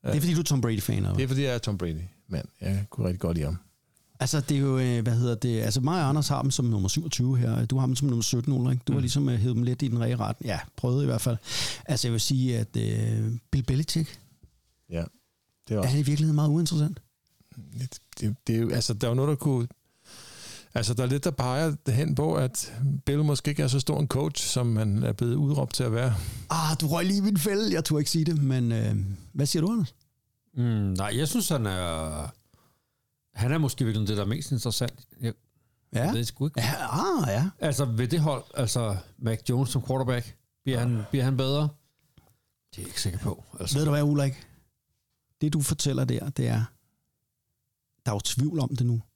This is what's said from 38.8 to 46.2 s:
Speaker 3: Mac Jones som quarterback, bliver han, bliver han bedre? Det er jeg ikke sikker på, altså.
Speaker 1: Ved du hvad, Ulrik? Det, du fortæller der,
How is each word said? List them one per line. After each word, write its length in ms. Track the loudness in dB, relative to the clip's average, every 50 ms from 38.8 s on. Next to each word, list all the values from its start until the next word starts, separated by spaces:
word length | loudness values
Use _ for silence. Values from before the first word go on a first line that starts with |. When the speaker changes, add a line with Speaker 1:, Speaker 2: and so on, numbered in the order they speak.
| 0 0 -2 -4 -6 -10 -16 -4
Speaker 3:
Mac 200 | -2 -2 -2 -2 -2 0
Jones 220 | 0 2 2 2
som 120 | 0 -2 -2
quarterback, 500 | 0 -2 0 0 0 0 -2 -4 -8 -14 _ _ _ _ _ _
bliver 140 | -2 0 0
han, 240 | 0 0 0 0 -2 0
bliver 140 | 0 2 2
han 120 | 2 2
bedre? 260 | 2 0 2 2 2 2
Det 1160 | 0 -2 _ _ _ _ _ _ _ _ -20 _ _ _ _ _ _ _ _ _ _ -16 -14
er 40 | -14
jeg 40 |
ikke 140 | -10 -6 -4
sikker 180 | -4 -2 -4 -2
på, 260 | -4 -4 -6 -6 -12 -20 -14 -10
altså. 180 | -6 -2 0 0
Speaker 1:
Ved 60 | 2
du 60 | 2
hvad, 120 | 2 4 4
Ulrik? 440 | 2 4 2 2 0 -2 -4 -12 -20 -20 -20 _ _ _ _ _ _ _ _ _ _ _ _ _ _ _ _
Det, 120 | -2 0 2
du 80 | 0
fortæller 440 | 0 0 -2 0 0 0 0 0 0
der, 240 | 0 0 -2